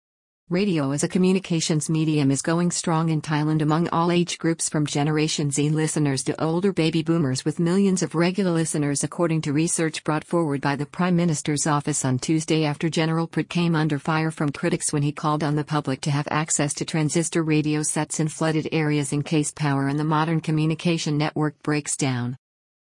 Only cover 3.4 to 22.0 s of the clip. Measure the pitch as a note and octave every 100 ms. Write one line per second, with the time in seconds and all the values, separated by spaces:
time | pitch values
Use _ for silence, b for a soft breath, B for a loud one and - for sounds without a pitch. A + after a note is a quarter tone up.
3.4 | D3+ D#3 D3+ D#3 E3+ E3 E3+ F3 F3 -
4.4 | E3 D#3+ - D#3 D3 D3+ D3 D3+ D3+ -
5.4 | D3 D3 D3 D#3 D#3 D#3+ D3 C3 - -
6.4 | D#3+ E3 G3 F3+ D#3+ D#3+ D#3 E3 C#3 C3
7.4 | D#3 D3+ E3+ F#3+ G3 F#3 D#3 D#3 F3 F#3
8.4 | F#3 E3 D#3+ D#3+ C#3+ C#3+ D3 - E3+ D#3+
9.4 | D3+ C#3+ E3+ - D#3+ - - D3+ - E3+
10.4 | D#3+ C#3 C#3+ C#3+ C#3+ - F#3 E3+ F3 D3
11.4 | - D3 E3 D3 D#3 D3 C3 B2+ - D#3+
12.4 | D#3 D#3 D3+ D3 E3+ E3 D#3+ D#3+ E3 E3
13.4 | - E3+ E3+ D#3+ D#3 C#3+ - D#3+ D#3+ -
14.4 | D3 - E3+ E3 - D3+ C#3+ - D#3 D3+
15.4 | D3+ D3 C#3+ D3+ C#3 C3 D#3 C#3+ D3 D3+
16.4 | D#3+ - C#3+ - D3+ E3 D3+ E3+ D#3+ E3+
17.4 | D#3 D3+ D3+ D3+ D3+ D#3+ D3+ - D#3 -
18.4 | D#3+ D#3 D3+ D#3+ D3+ D3 C#3 D3 - D#3
19.4 | D3 - D3+ C#3 C#3 D3 D3+ D#3 D#3+ D#3+
20.4 | D#3+ D#3 D#3 D#3+ F3+ E3 D#3+ D3 D3 -
21.4 | D3+ - - D3+ - -